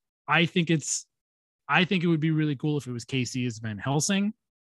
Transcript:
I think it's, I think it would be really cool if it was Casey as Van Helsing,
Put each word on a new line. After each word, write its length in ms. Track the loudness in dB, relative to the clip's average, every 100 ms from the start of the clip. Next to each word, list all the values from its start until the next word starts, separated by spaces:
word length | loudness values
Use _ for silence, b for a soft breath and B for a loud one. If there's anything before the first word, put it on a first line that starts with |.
| _ _ 0
I 180 | 2 2
think 240 | 2 2
it's, 360 | 0 0 -6 -8 _ _ _ _ _ 0
I 160 | 2 2
think 180 | 2
it 40 | 2
would 120 | 2
be 120 | 2
really 240 | 2 0 -2
cool 220 | -2 -2
if 100 | -4
it 40 |
was 120 | -10
Casey 420 | -4 -4 -2 -2 -4
as 120 | -4
Van 180 | -8 -6
Helsing, 560 | -2 0 0 0 0 -4 _ _